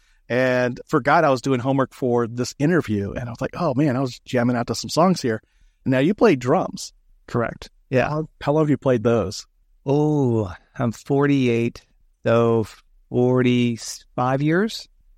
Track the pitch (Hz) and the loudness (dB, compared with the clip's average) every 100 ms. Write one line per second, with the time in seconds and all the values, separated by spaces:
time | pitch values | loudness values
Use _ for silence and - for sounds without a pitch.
0 | _ _ - 120 127 127 123 123 - 156 | _ _ -6 -2 0 0 -2 -4 -2 -2
1 | 131 165 156 127 139 127 131 135 127 - | 2 2 4 2 0 -2 0 0 0 -2
2 | 127 120 117 120 123 - 147 175 - 104 | -2 0 -2 -4 -8 -2 0 2 0 -2
3 | 98 - 120 117 135 - 165 123 151 127 | -4 -8 -10 -8 -10 -4 -4 0 0 0
4 | 131 - - 123 120 123 117 113 - - | -4 -8 -4 -2 0 0 -4 -6 -4 0
5 | 180 175 127 110 _ _ _ _ 123 131 | 2 2 -2 -4 _ _ _ _ -2 0
6 | 147 214 233 139 123 165 - - - _ | 0 4 4 2 2 0 -2 -10 -16 _
7 | _ _ - 120 117 - - _ - 127 | _ _ -8 -4 -4 -6 -18 _ -4 -2
8 | - 151 151 _ - 151 151 135 139 123 | 0 -4 -8 _ -2 0 2 2 2 2
9 | 117 117 92 - - _ _ _ - 143 | 2 0 0 -6 -16 _ _ _ -2 0
10 | 151 151 131 113 95 87 _ - 123 - | 2 2 2 0 -2 -8 _ -6 -4 -4
11 | - 139 143 139 123 117 117 - _ _ | -2 0 2 2 2 2 -2 -6 _ _
12 | _ _ 113 117 117 113 107 - _ _ | _ _ 0 4 4 2 0 -8 _ _
13 | _ 117 123 127 127 123 120 113 - - | _ 0 2 4 4 2 0 -2 -10 -16
14 | - - 127 135 151 170 220 - - _ | -12 -4 -2 0 0 0 0 -6 -16 _
15 | _ | _